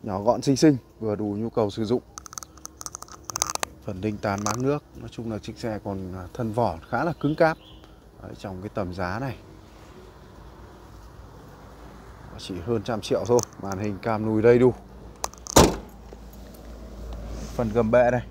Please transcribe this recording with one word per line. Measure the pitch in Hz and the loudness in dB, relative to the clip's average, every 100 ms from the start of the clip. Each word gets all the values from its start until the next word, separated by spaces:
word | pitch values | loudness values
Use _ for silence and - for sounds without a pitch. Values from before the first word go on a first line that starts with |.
nhỏ | 113 95 | -4 0
gọn | 104 117 | 2 2
xinh | 143 | 2
xinh, | 131 160 131 - - | 6 6 6 -4 -6
vừa | 110 | -4
đủ | 104 104 101 | -2 -2 -2
nhu | 113 | -2
cầu | 120 104 | 0 0
sử | 107 | 0
dụng. | 107 123 - - - - - - - - - - - - - - - - - - | 0 0 -2 -18 -16 -16 -16 -20 -20 -16 -16 -14 -18 -16 -6 -2 -2 -4 -8 -8
Phần | - 95 | -10 -4
đinh | 107 104 | -4 -2
tán | 104 98 | -2 0
máng | 104 120 | -2 0
nước, | 131 147 - | 0 -2 -6
nói | - 117 | -16 -14
chung | - 113 | -10 -8
là | 107 | -8
chiếc | - 110 | -8 -8
xe | 120 104 | -6 -6
còn, | 104 98 92 | -6 -8 -8
à, | 92 90 | -10 -10
thân | - 113 | -6 -2
vỏ | 107 110 82 - | 2 0 0 -4
khá | 120 | -2
là | 160 - | -2 0
cứng | 143 | -2
cáp. | 156 160 165 - - - - - - | 4 4 4 -10 -20 -20 -20 -20 -18
Đấy, | 98 113 | -16 -12
trong | 104 92 | -10 -8
cái | 104 | -6
tầm | - 90 | -4 -4
giá | 90 90 104 | -4 -4 -4
này. | 135 - - - - - - - - - - - - - - - - - - - - - - - - - - - - - - | -6 -8 -14 -20 -20 -20 -20 -20 -20 -20 -20 -20 -20 -20 -20 -20 -20 -20 -18 -18 -20 -20 -20 -20 -20 -20 -18 -18 -18 -18 -16
Nó | 98 | -12
chỉ | - 90 | -10 -8
hơn | 85 113 | -2 -2
trăm | 98 113 | 0 -6
triệu | - 120 95 | -2 -2 4
thôi, | 120 - - | 2 2 -8
màn | 98 95 | -8 -4
hình | 107 95 | -4 -4
cam | 120 107 | -2 -2
nùi | 110 110 | 2 6
đầy | 113 120 | 8 10
đủ. | 123 113 - - - - - - - - - - - - - - - - - - - - - - - - - - - | 8 4 -14 -18 -18 -10 -10 -10 2 6 6 4 -12 -18 -20 -18 -18 -18 -18 -18 -18 -16 -16 -14 -12 -10 -10 -10 -6
Phần | - 113 | -2 2
gầm | 110 110 | 2 6
bệ | 123 120 | 8 6
đây. | 123 - | 4 -2